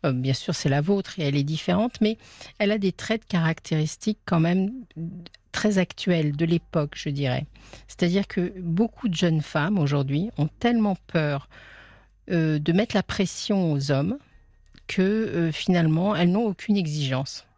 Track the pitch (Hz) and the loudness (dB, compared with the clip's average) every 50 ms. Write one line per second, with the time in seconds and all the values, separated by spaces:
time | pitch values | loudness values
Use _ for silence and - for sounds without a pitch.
0 | - 160 131 127 127 135 135 - - - 165 - - 151 135 143 147 165 202 196 | 0 0 0 0 0 0 -2 -2 -2 -6 -6 -2 0 0 2 2 2 2 2 0
1 | 190 - - - 160 143 143 143 139 143 156 156 - - 175 185 220 247 - - | 0 -4 -6 -4 -2 0 2 2 0 0 -2 -4 -2 0 0 2 0 -2 0 0
2 | 220 214 226 - - - - - - - - _ 214 202 208 220 196 190 175 - | 0 0 0 -2 -10 -20 -20 -20 -20 -20 -6 _ 0 0 0 2 0 -2 -2 -2
3 | - - 220 226 - _ - 180 165 160 160 - _ - - 156 151 156 - - | -4 -4 -4 -4 -4 _ 0 2 2 2 0 -2 _ -2 0 0 0 -2 -4 -4
4 | - - 208 _ _ - 196 165 160 165 175 190 190 196 247 262 240 - _ 156 | -4 -4 -4 _ _ 0 2 4 4 4 4 2 0 -2 -4 -8 -14 -16 _ -10
5 | 165 170 196 175 170 - _ - _ _ - - - 214 208 190 180 - - - | -10 -10 -10 -12 -16 -18 _ -20 _ _ -10 -2 0 2 2 2 2 0 -2 -6
6 | - - 180 165 156 151 147 143 170 165 170 165 - - - 170 147 143 - - | 0 0 2 2 2 0 0 0 0 2 2 0 0 0 -2 -2 -2 -2 -4 -8
7 | - 156 143 139 143 131 123 131 147 - - - - - - - - - - - | -6 -6 -4 -2 0 0 0 -2 -4 -8 -14 -20 -20 -20 -20 -20 -20 -20 -4 0
8 | - 175 175 196 196 - - - 175 180 202 185 185 170 160 170 226 233 - - | 0 2 2 0 -2 -2 -2 -2 -2 -2 -4 -8 -6 -4 0 0 0 0 -2 -4
9 | - 240 175 160 - 175 160 156 147 - - 160 143 165 214 196 151 143 143 143 | -4 -4 -2 2 2 2 2 2 0 -2 -2 0 0 2 2 2 2 2 2 0
10 | 139 135 139 147 180 220 - - 147 160 - - - 240 240 233 220 208 190 - | 0 0 0 -2 -2 -4 -2 -2 -2 -2 -2 -2 0 2 2 4 2 2 0 -2
11 | _ _ - 170 156 147 143 139 - _ - - - - - - - - - - | _ _ -2 -2 0 0 -2 -4 -6 _ -20 -20 -20 -20 -20 -20 -20 -20 -20 -20
12 | _ _ _ _ _ - 185 170 160 160 156 151 151 165 165 185 214 - - 208 | _ _ _ _ _ -2 0 0 2 2 0 0 0 2 2 2 2 2 0 -2
13 | - _ - - 196 175 - - - - 214 196 185 165 151 143 135 139 143 135 | -2 _ -2 -2 -2 -2 -2 -8 -4 -2 0 2 2 2 0 0 0 0 0 0
14 | 143 175 233 285 _ _ _ - _ _ _ _ _ - - - - _ - - | 2 0 -2 -6 _ _ _ -20 _ _ _ _ _ -20 -20 -20 -14 _ 0 0
15 | 185 190 208 220 220 - - 170 170 165 156 - - - 185 175 165 160 156 160 | 2 2 2 0 -2 -2 -2 0 0 0 -2 -4 0 0 2 4 4 2 2 2
16 | 180 202 214 156 175 175 180 202 240 220 190 - - - 208 202 180 156 151 151 | 2 0 0 2 2 2 2 2 0 0 -2 -4 0 0 0 2 2 -2 -2 -2
17 | 147 135 131 127 139 - - - - _ _ | -2 -2 -2 -2 -4 -6 -10 -16 -18 _ _